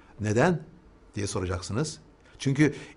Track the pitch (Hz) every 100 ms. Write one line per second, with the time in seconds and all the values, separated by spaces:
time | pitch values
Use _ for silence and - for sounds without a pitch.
0 | - - 104 104 165 170 - - - -
1 | - - 101 107 92 92 - 101 156 -
2 | - - - - 131 139 151 - -